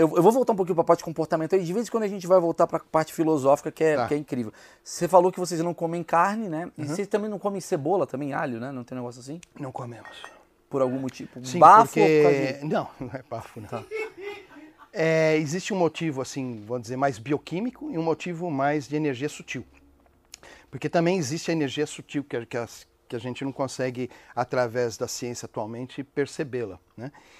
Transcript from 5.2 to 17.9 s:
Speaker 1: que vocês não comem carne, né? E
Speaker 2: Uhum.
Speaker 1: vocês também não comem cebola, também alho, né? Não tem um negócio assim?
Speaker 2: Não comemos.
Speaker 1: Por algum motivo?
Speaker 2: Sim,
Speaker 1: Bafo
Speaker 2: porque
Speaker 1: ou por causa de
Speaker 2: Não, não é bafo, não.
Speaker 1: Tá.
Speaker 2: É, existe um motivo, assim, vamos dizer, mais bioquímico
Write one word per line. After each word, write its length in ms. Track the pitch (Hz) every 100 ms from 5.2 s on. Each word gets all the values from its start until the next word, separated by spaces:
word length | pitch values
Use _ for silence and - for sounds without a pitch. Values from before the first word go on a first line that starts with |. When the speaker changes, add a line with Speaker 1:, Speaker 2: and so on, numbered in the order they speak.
| 180
Speaker 1:
que 80 | 180
vocês 220 | 180 170
não 140 | 170 165
comem 280 | 165 170
carne, 460 | 165 170 185 214 214
né? 220 | 156 175 -
E 40 |
Speaker 2:
Uhum. 60 | 151
Speaker 1:
vocês 180 | 170 196
também 220 | 214 214
não 100 | 208
comem 220 | 202 196
cebola, 460 | - 180 139 190 139
também 260 | 131 143
alho, 260 | 139 156 113
né? 140 | 123
Não 100 | 135
tem 140 | 120 127
um 60 |
negócio 180 | 123 123
assim? 180 | 123 165 - -
Speaker 2:
Não 100 | 139
comemos. 520 | - 123 113 - - - - _ _ _
Speaker 1:
Por 100 | 139
algum 180 | 131 131
motivo? 300 | 131 - - - 127
Speaker 2:
Sim, 140 | 127
Speaker 1:
Bafo 260 | 160 208 233
Speaker 2:
porque 80 | -
Speaker 1:
ou 60 | 160
por 140 | 156
causa 300 | 147 139 135 139
de 60 | 147
Speaker 2:
Não, 240 | 202 143 -
não 100 | 127
é 100 | 131 -
bafo, 320 | 117 - -
não. 80 | 104
Speaker 1:
Tá. 160 | 117 113 440 440 - 403 403 - 294 311 _ -
Speaker 2:
É, 440 | 214 160 160 156 156
existe 380 | 156 175 - 190
um 20 |
motivo, 460 | 165 - 165 131
assim, 420 | 127 - 127 113 104
vamos 160 | 123 110
dizer, 120 | 127
mais 220 | 139 120
bioquímico 720 | 113 143 - 165 240 - 302